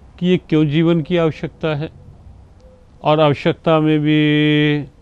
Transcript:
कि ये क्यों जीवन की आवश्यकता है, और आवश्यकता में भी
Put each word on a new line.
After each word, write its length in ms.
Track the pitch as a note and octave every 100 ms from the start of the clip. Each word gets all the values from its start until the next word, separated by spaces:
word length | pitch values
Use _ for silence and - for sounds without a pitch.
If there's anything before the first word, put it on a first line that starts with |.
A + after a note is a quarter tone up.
| - -
कि 80 | F3
ये 100 | F3+
क्यों 280 | - D#3
जीवन 360 | D#3 D3 E3 E3+
की 140 | C#3+ F3
आवश्यकता 580 | E3 - D#3+ - E3
है, 160 | D3 D#3+ - - - - - - - - - - -
और 180 | D3 D3+
आवश्यकता 600 | D3+ C#3 F3 - - D#3+
में 200 | D#3 D#3
भी 840 | D3+ D3+ D3+ D3+ D3+ D3+ D3+ D3 C#3 -